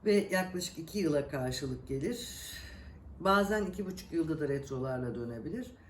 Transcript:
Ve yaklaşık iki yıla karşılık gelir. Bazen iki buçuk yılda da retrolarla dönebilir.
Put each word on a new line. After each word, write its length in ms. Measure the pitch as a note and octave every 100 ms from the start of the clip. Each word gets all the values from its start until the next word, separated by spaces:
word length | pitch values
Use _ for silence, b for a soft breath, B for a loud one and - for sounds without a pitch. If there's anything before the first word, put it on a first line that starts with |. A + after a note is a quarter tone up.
Ve 240 | G#3 G#3 -
yaklaşık 480 | F#3 F#3 F3+ F3 -
iki 200 | D#3+ G#3
yıla 300 | E3 D3 C#3
karşılık 600 | C#3+ C3 B2+ C#3 B2+ -
gelir. 640 | C3+ D#3+ A#3+ - - B B B B B B - -
Bazen 460 | F3 G3 G3+ G#3+ F#3+
iki 200 | F3+ F#3
buçuk 260 | F#3 -
yılda 280 | E3+ D#3+ D#3
da 80 | C#3+
retrolarla 640 | C#3 C3+ C3+ C3 B2+ B2
dönebilir. 520 | A#2+ A#2+ A#2 D3 G#3+ B3 -